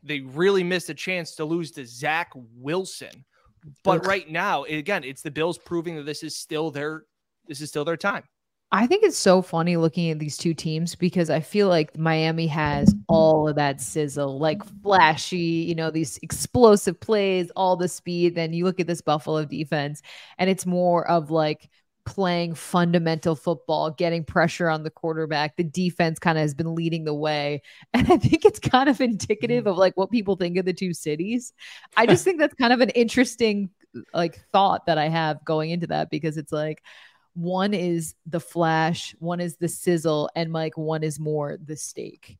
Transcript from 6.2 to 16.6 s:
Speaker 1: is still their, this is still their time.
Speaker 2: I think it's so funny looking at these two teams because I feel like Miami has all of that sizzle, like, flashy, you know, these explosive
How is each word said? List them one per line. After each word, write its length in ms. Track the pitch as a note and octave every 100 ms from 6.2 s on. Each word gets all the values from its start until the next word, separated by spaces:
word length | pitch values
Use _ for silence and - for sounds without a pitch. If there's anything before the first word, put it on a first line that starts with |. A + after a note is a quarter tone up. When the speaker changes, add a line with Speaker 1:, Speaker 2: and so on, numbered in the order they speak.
Speaker 1:
is 140 | D#3 -
still 340 | - D#3 D#3+
their, 320 | C#3+ D3 D#3 D#3 _ _ _ -
this 120 | C#3
is 80 | D3
still 160 | D3+
their 120 | D3 E3
time. 260 | G3+ G3 - _ _ _ _
Speaker 2:
I 160 | G3 A#3+
think 160 | G4
it's 160 | G#4+ -
so 240 | G3+ F#3
funny 340 | F#3 E3 E3 E3+
looking 320 | E3 F3+ E3
at 100 | D#3
these 160 | D3+ -
two 180 | E3+
teams 400 | D#3+ E3 D#3 E3+
because 360 | - F3 F3+ D#3+
I 100 | D3+
feel 260 | D3+ G#3 G3+
like 320 | E3+ D3+ -
Miami 480 | D#3+ D#3+ D#3+ E3 E3
has 480 | D#3 D3+ D3 C#3+ G3+ -
all 400 | E3 D#3+ D#3 D3+
of 80 | D3
that 240 | D3 C#3
sizzle, 580 | - D#3+ D3 C#3 C#3 C3+
like, 240 | D#3 G#3 - -
flashy, 540 | G3 F#3+ D#3+ D#3 - F#3
you 380 | E3 E3 E3+
know, 160 | E3 D#3+
these 260 | D#3+ D#3+ -
explosive 800 | E3 - - B3